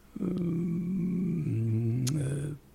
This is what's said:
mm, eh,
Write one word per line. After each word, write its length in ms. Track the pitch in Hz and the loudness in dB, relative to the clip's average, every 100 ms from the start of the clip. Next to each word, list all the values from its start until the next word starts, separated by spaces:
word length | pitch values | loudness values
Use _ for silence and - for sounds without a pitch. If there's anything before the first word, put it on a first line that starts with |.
| - - | -14 -4
mm, 1900 | 185 180 170 170 175 170 175 185 180 180 180 170 147 113 113 110 117 123 127 151 | -2 0 0 0 0 -2 -2 0 0 0 0 0 0 0 2 2 2 2 2 2
eh, 300 | 135 143 147 147 - | 0 -2 -4 -8 -14